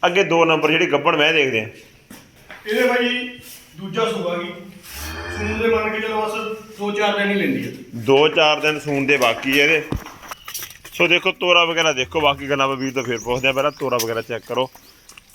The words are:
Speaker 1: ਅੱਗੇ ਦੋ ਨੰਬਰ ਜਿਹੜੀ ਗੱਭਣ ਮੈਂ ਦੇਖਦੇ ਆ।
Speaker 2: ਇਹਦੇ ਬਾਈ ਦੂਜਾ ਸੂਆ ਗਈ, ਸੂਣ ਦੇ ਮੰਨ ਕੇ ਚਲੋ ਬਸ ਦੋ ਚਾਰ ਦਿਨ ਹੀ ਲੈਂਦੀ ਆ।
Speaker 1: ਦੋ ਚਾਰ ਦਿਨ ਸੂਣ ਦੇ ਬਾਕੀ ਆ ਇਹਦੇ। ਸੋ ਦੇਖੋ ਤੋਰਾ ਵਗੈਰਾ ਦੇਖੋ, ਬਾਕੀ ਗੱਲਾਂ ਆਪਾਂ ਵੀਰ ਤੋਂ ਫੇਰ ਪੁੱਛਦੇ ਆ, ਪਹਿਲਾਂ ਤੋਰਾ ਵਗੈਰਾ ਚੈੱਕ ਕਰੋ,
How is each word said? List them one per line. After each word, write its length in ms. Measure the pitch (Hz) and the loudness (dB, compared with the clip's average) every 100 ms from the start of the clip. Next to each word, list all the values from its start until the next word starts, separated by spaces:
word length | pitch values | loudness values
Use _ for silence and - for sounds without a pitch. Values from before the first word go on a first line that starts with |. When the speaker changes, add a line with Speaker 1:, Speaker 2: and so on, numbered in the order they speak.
| 180 | 0
Speaker 1:
ਅੱਗੇ 160 | 185 | 2
ਦੋ 200 | 165 165 | 2 4
ਨੰਬਰ 260 | 165 156 151 | 4 4 2
ਜਿਹੜੀ 220 | 165 170 | 2 2
ਗੱਭਣ 240 | 143 151 160 | 2 2 2
ਮੈਂ 160 | 151 | 4
ਦੇਖਦੇ 280 | 160 135 113 | 4 2 0
ਆ। 60 | 107 - - - - - - - - - 214 | -4 -10 -20 -20 -20 -20 -20 -20 -20 -14 -4
Speaker 2:
ਇਹਦੇ 220 | 240 247 | 0 2
ਬਾਈ 400 | 247 240 247 247 - - - - 156 | 2 0 -4 -6 -12 -20 -20 -20 -16
ਦੂਜਾ 280 | 190 226 | -8 -2
ਸੂਆ 320 | 226 214 175 175 | -2 -2 -4 -4
ਗਈ, 160 | 175 - - - - - - - - 208 | -6 -12 -16 -20 -18 -12 -12 -10 -10 -8
ਸੂਣ 200 | 208 220 | -6 -2
ਦੇ 100 | 233 | 0
ਮੰਨ 220 | 220 214 | 0 0
ਕੇ 100 | 214 | -4
ਚਲੋ 220 | 220 214 | -4 -2
ਬਸ 100 | 214 214 220 220 - 196 | -4 -4 -6 -10 -14 -8
ਦੋ 120 | 202 | -4
ਚਾਰ 280 | 202 208 202 | -2 0 0
ਦਿਨ 120 | 202 | 0
ਹੀ 40 | |
ਲੈਂਦੀ 340 | 202 135 - - | 0 -2 -2 -6
ਆ। 160 | - - | -12 -14
Speaker 1:
ਦੋ 340 | 117 113 135 151 | -4 4 6 6
ਚਾਰ 320 | 170 151 147 | 4 2 2
ਦਿਨ 180 | 151 151 | 0 -2
ਸੂਣ 260 | 147 139 139 | -2 -2 2
ਦੇ 100 | 143 | 4
ਬਾਕੀ 440 | 120 113 135 139 | 4 2 0 4
ਆ 40 | |
ਇਹਦੇ। 180 | 147 156 151 - - - - - - - - - - | 4 2 0 -6 -8 -18 -16 -16 -14 -12 -12 -16 -10
ਸੋ 140 | - 175 | 0 2
ਦੇਖੋ 260 | 175 185 | 2 0
ਤੋਰਾ 320 | - 180 175 | -2 2 4
ਵਗੈਰਾ 280 | 165 165 160 | 4 2 2
ਦੇਖੋ, 280 | 131 127 165 | 0 -2 0
ਬਾਕੀ 300 | 147 143 139 | 2 2 -2
ਗੱਲਾਂ 140 | 139 | 0
ਆਪਾਂ 120 | 135 135 | 0 0
ਵੀਰ 160 | 135 | -4
ਤੋਂ 100 | 127 | -4
ਫੇਰ 140 | 120 117 | -4 -4
ਪੁੱਛਦੇ 300 | 110 123 131 | -2 0 0
ਆ, 40 | |
ਪਹਿਲਾਂ 180 | 131 147 | 2 0
ਤੋਰਾ 280 | 147 135 123 | -2 -2 0
ਵਗੈਰਾ 180 | 113 113 | 0 -4
ਚੈੱਕ 220 | 113 117 - | -4 -8 -4
ਕਰੋ, 240 | 120 131 - - - - - - | -4 -4 -8 -20 -20 -20 -20 -20